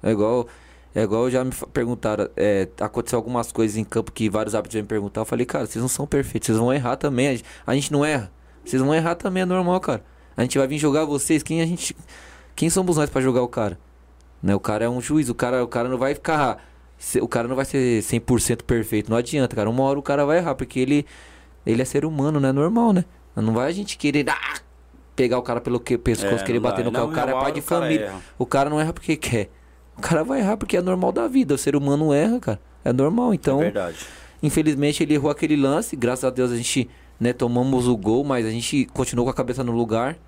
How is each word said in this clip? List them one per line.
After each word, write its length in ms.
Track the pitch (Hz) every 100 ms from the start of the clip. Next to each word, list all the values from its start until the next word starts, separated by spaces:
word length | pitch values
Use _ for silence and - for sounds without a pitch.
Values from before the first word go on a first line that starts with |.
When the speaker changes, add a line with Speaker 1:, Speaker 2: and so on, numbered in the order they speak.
Speaker 1:
É 80 | -
igual, 360 | 110 104 123 120 - - - - -
é 80 |
igual 260 | 107 110 123
já 140 | 127
me 80 | 127
fa-, 160 | 120 -
perguntaram, 600 | - 120 120 110 107 101 -
é, 320 | 104 98 92 -
aconteceu 400 | 107 - 123 120
algumas 320 | 110 123 117
coisas 240 | - 113 104
em 80 |
campo 280 | 107 - 101
que 160 | - 110
vários 260 | 101 110 107
árbitros 200 | 104 110
já 60 |
me 60 | 104
perguntaram. 360 | 110 101 -
Eu 60 | 113
falei, 160 | 120 127
cara, 200 | - 117
vocês 160 | -
não 80 | 127
são 180 | - 143
perfeitos, 400 | 139 139 113 -
vocês 100 | 110
vão 160 | 120
errar 220 | 139 123 127
também. 320 | 151 127 139
A 80 | 123
gen-, 80 | - - -
a 80 | 135
gente 160 | 143
não 140 | 147 147
erra. 260 | 147 98 - - -
Vocês 180 | - 131
vão 140 | 131 160
errar 200 | 165 170
também, 280 | 202 185
é 20 | 185
normal, 360 | 180 175 175
cara. 200 | - 120 - - - -
A 60 |
gente 140 | 127 139
vai 80 | 135
vir 120 | 147
jogar 260 | 151 143
vocês, 400 | 156 143 - 156
quem 180 | 143 165
a 40 | 165
gente, 280 | 175 - - - - - - - -
quem 140 | 160
somos 260 | 185 185 160
nós 140 | 143
pra 100 | 139
jogar 220 | 131 123
o 80 | 123
cara? 280 | - 107 87 - - - - - -
Né? 140 | 90 101
O 40 |
cara 240 | - 107 117
é 40 |
um 120 | 123
juiz, 260 | 120 151 131
o 80 | 117
cara, 260 | 123 127
o 60 | 120
cara 220 | 120 123
não 80 | 127
vai 160 | 131 139
ficar, 480 | - 156 135 - - - - -
se-, 220 | - 123
o 80 | 117
cara 220 | 120 117
não 80 | 131
vai 80 | 135
ser 360 | 139 127 117
cem 160 | 101 120
por 180 | - 123
cento 240 | - 127
perfeito, 460 | - 120 107 107 104
não 80 | 110
adianta, 360 | 123 151 127
cara. 160 | 110 104
Uma 140 | 120
hora 160 | 135 143
o 20 |
cara 240 | 139 143 143
vai 120 | 160
errar, 180 | 165 131
porque 240 | 131 131
ele, 260 | 127 147 143 - - - - - -
ele 160 | 117
é 40 | 131
ser 200 | 147 151
humano, 340 | 156 139 151
né? 140 | 139
Normal, 400 | 135 156 226 233
né? 100 | 190 175 - - -
Não 160 | 110
vai 140 | 113 131
a 40 |
gente 240 | 180 202 -
querer, 320 | 147 147 139
ah, 300 | 139 135 151 - - - - -
pegar 240 | - 127 123
o 40 |
cara 180 | 123 117
pelo 180 | 117 120
que-, 200 | 117 120
pescoço, 380 | 120 110 98 117
Speaker 2:
É, 80 | -
Speaker 1:
querer 140 | 120
Speaker 2:
não 100 | 117
Speaker 1:
bater 160 | 98 117
Speaker 2:
dá. 40 |
Speaker 1:
no 20 |
cara. 120 | 117 113
Speaker 2:
Não, 60 |
Speaker 1:
O 20 |
cara 180 | 107 123
é 20 |
Speaker 2:
uma 80 | 131
Speaker 1:
pai 100 | 135
Speaker 2:
hora 20 |
Speaker 1:
de 60 | 151
Speaker 2:
o 40 | 143
cara 120 | 170
Speaker 1:
família. 240 | 143 156 104
Speaker 2:
erra. 160 | 95 - -
Speaker 1:
O 80 | 123
cara 240 | 139 139
não 100 | 151
erra 140 | 156
porque 240 | 170 - 151
quer. 320 | - 120 98 - - - - -
O 40 |
cara 220 | - 165
vai 160 | 160 269
errar 160 | 196 214
porque 220 | 202 175
é 40 |
normal 300 | 180 185 180
da 160 | 185 -
vida. 260 | 262 226
O 40 | 139
ser 180 | - 143
humano 380 | 139 143 156
erra, 260 | 143 185 240
cara. 220 | - 104 - - -
É 80 |
normal, 400 | 123 139 220 247
então 260 | 190 - 139
Speaker 2:
É 40 | -
verdade. 320 | 104 90 78 - - - -
Speaker 1:
infelizmente 600 | 156 156 156 139 143 143
ele 100 | 151 151
errou 140 | 139
aquele 260 | 147 160 151
lance. 380 | 135 147 233 147
Graças 260 | 117 127
a 60 | 131
Deus 200 | 123 127
a 40 | 120
gente, 340 | 117 - 120 - - -
né, 140 | 117
tomamos 540 | 123 123 120 127 131 123
o 80 | 117
gol, 260 | 98 117
mas 220 | 143 131 113
a 40 |
gente 340 | 113 117 147 123
continuou 320 | - 127 120 120
com 60 |
a 20 |
cabeça 300 | 123 123 123
no 80 | 123
lugar. 440 | 117 117 113 127 170